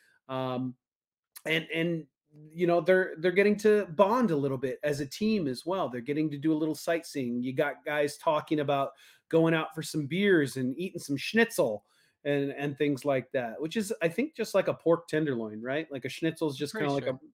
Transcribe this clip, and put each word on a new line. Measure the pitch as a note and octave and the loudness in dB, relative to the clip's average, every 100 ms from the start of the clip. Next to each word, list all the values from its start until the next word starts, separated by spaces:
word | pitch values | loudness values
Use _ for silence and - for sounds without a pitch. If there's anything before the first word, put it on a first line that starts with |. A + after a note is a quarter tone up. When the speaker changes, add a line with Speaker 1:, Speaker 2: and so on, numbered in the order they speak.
| _ _ - | _ _ -8
Speaker 1:
Um, | C3 B2+ B2+ B2+ B2 _ _ _ _ _ - D#3 | -4 -4 -4 -6 -8 _ _ _ _ _ -10 -2
and, | D#3+ D#3+ | -2 -2
and, | E3 E3+ E3 C#3+ _ _ D3+ D#3 | -2 -2 -2 -8 _ _ -20 -12
you | E3 F3 | -2 2
know, | F3 | 2
they're, | E3 F#3 F#3 D#3+ | 4 4 2 0
they're | F3+ | 0
getting | F3+ G3+ G#3 | 4 4 4
to | G#3+ G#3 F#3+ | 4 4 2
bond | D3+ G3 B3+ G#3+ | 4 4 6 2
a | D3 | 2
little | C#3 C3 | 0 -2
bit | B2+ B2+ | -4 -4
as | D3 C#3+ | -2 -2
a | C#3 | -4
team | - G#3+ G#3+ C#3+ | -2 0 2 0
as | A#2+ | -4
well. | D#3+ F#3+ C#3 | -4 -2 -2
They're | B2 | -4
getting | B2+ D3 D#3 | -4 -2 -2
to | C#3+ | 0
do | D#3+ | 0
a | |
little | D3+ D#3 | 2 0
sightseeing. | D3 - E3+ - C#3+ B2 A#2+ | -2 -2 -4 -4 -6 -4 -2
You | B2+ | -4
got | C3 D3 - D3+ | 0 -2 -2 -4
guys | D3 D3 - | 0 0 0
talking | E3 D3+ - D3+ | 0 0 0 0
about | C#3 C#3 C3+ - - _ - | 2 0 0 -6 -20 _ 0
going | E3 E3 | 4 4
out | E3 D#3 | 4 0
for | D#3+ | -6
some | D3+ D#3 C3+ | -6 -4 -2
beers | F#3 G3+ E3+ C3+ C3 | 2 4 4 4 -2
and | B2+ D3 | -4 -4
eating | F#3 F3 | -6 -6
some | - C#3 | -6 -4
schnitzel | - A3 A3+ - B2+ G#2 _ _ _ _ | 0 2 2 2 0 0 _ _ _ _
and, | C#3+ C#3+ C#3 | -2 0 0
and | C3+ D3 C#3 | -4 -4 0
things | D3 C3 C#3+ | 0 0 0
like | C3 - | 0 0
that, | C3+ A#2 G#2+ | -4 -4 -6
which | E3 A3+ | -4 -4
is, | G3 G#3+ | -4 -2
I | E3 | -2
think, | G3 D4+ - | 0 -4 -4
just | G#3+ | 0
like | G3 F3 | 0 0
a | |
pork | - E3 E3 - | 0 2 2 2
tenderloin, | D#3 D3+ A#2 A2 G#2+ | -2 0 -2 -6 -8
right? | B2 D3 D#3+ | -6 -6 -6
Like, | C3+ | -8
a | C3 | -8
schnitzel | - E3 D#3+ D#3 | -4 -4 -2 -4
is | C3+ | -2
just | C#3+ | -6
Speaker 2:
Pretty | A3 D3 | -2 -2
Speaker 1:
kinda | |
like | C#3 | 0
Speaker 2:
sure. | B2+ | -2
Speaker 1:
a, | C3 - | -6 -10